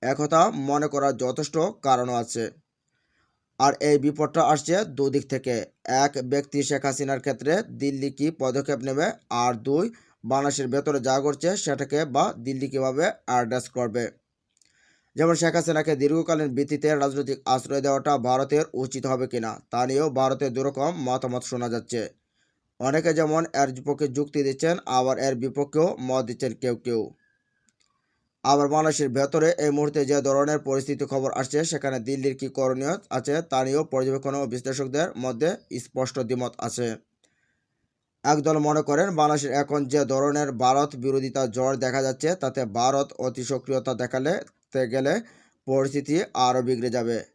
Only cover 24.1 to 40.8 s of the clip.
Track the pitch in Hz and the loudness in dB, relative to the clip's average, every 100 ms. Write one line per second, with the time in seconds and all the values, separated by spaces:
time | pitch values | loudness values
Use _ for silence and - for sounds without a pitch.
24.1 | 127 147 147 139 135 160 175 - 127 127 | -2 -2 0 0 0 0 -2 0 2 2
25.1 | 131 135 131 127 120 143 151 170 - 127 | 2 0 0 -4 -2 -2 2 0 0 -2
26.1 | 131 117 123 131 113 127 117 - 117 107 | -2 -2 -4 -6 -4 -4 -4 -2 -2 -4
27.1 | - _ _ _ _ _ _ _ _ _ | -10 _ _ _ _ _ _ _ _ _
28.1 | _ _ _ 127 143 143 151 156 151 143 | _ _ _ 4 4 4 4 2 2 0
29.1 | 127 139 160 156 175 151 143 147 147 135 | 0 0 2 2 2 2 2 0 0 2
30.1 | 143 135 135 143 151 143 135 135 143 139 | 2 2 2 2 0 0 -2 -2 -4 -2
31.1 | 139 131 - 131 147 160 151 139 131 113 | -2 -2 -2 -2 -2 -2 -2 -4 -4 -4
32.1 | 135 135 135 135 - 131 127 135 190 _ | -2 -2 -2 -6 -2 0 0 -2 -4 _
33.1 | 131 - 147 170 131 131 143 156 131 131 | -6 -2 -4 -2 -2 0 0 0 0 0
34.1 | 135 135 139 135 123 123 131 135 139 175 | 0 -2 -4 -4 -6 -6 -4 -4 -2 -2
35.1 | - 127 117 156 220 _ 123 123 - 131 | -2 -6 0 0 -2 _ -10 -8 -4 -4
36.1 | 139 120 123 123 - 117 120 120 113 _ | -2 -4 -2 -4 -6 -8 -4 -4 -4 _
37.1 | _ _ _ _ _ _ _ _ _ _ | _ _ _ _ _ _ _ _ _ _
38.1 | _ 139 151 147 156 147 151 143 147 196 | _ 2 2 4 2 2 0 2 2 2
39.1 | 170 151 151 139 131 143 147 139 143 131 | 2 2 2 0 -2 0 -2 0 0 2
40.1 | 135 143 147 147 123 127 135 | 2 2 0 -2 0 2 4